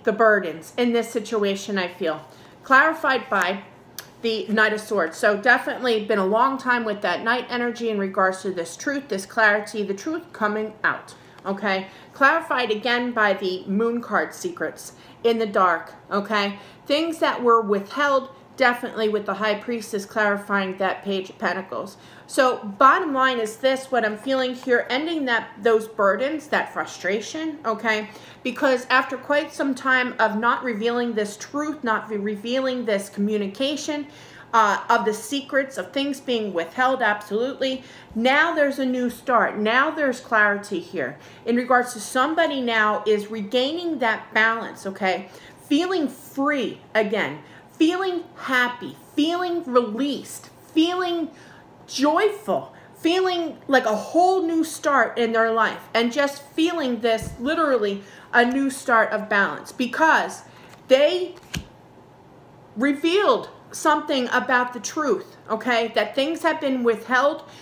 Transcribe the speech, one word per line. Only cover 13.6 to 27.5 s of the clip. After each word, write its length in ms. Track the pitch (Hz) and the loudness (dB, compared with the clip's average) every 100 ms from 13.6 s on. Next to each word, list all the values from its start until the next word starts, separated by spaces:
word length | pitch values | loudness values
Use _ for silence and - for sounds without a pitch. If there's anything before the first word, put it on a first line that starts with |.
| - | -2
Moon 340 | 196 233 240 | 0 0 -2
card 320 | 240 196 156 | -2 -2 -2
secrets 600 | - 180 170 156 - - - - - | -4 -8 -6 -6 -8 -16 -20 -20 -2
in 140 | 233 226 | 0 0
the 80 | 220 | 0
dark, 460 | 202 185 165 - - - | 2 4 2 -4 -16 -4
okay? 480 | 202 196 214 202 202 - - - | -4 0 0 -2 -4 -14 -18 -2
Things 320 | 285 330 - | 0 0 0
that 240 | 302 - | 0 2
were 180 | 240 226 | 4 4
withheld, 680 | 208 202 196 269 285 269 - - - - | 4 0 -2 -2 2 2 0 -10 -20 0
definitely 520 | 254 240 247 214 220 | 2 2 -4 -2 -2
with 180 | 208 202 | 0 -2
the 80 | |
High 220 | 190 214 208 | -2 -2 -2
Priestess 500 | - 233 208 208 202 | -4 -6 -4 -6 -4
clarifying 680 | 220 208 202 202 202 190 185 | 0 0 0 -2 -2 -2 -2
that 260 | 190 - | -2 -2
Page 280 | 202 196 185 | -4 -4 -6
of 80 | - | -6
Pentacles. 580 | 190 185 185 117 202 - - - - | -4 -4 -6 -8 -10 -14 -20 -20 -4
So 300 | - 254 226 | 2 2 2
bottom 480 | 214 196 269 349 339 | -6 4 6 6 2
line 280 | 269 262 247 | 0 0 0
is 160 | 214 - | -4 -2
this, 340 | 262 262 - | 0 0 0
what 140 | 247 | -2
I'm 120 | 220 214 | 0 -4
feeling 380 | 269 262 254 | -2 -2 -2
here, 320 | 247 269 240 - | -4 0 2 2
ending 360 | 254 311 320 | -2 -2 -2
that, 260 | 262 226 196 - | 0 -2 -2 -2
those 280 | 214 220 220 | 2 4 2
burdens, 580 | - 196 208 269 311 - | 0 2 2 0 -4 -2
that 240 | 196 165 | -2 -2
frustration, 840 | 180 156 - 180 208 208 311 320 | -6 -8 -6 -4 -4 -4 -6 -6